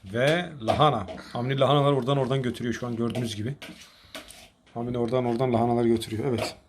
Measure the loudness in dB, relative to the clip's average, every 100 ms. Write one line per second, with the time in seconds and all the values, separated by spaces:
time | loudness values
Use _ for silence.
0 | -6 0 2 2 -2 -6 -2 4 4 2
1 | -6 -12 -10 -6 -4 2 4 4 4 2
2 | 2 0 0 0 -2 -4 -4 -4 -4 -2
3 | -2 -2 -4 -4 -6 -8 -14 -18 -20 -20
4 | -18 -18 -16 -20 -20 _ _ -8 -4 -2
5 | 0 2 0 0 2 2 2 4 4 2
6 | 0 -4 -2 -2 -4 -10